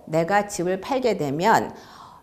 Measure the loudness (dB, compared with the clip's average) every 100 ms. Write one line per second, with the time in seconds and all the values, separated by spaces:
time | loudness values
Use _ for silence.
0 | -4 -2 2 0 0 -4 -2 -2 -2 -2
1 | 0 0 -2 0 4 4 2 -10 -20 -20
2 | -20 -20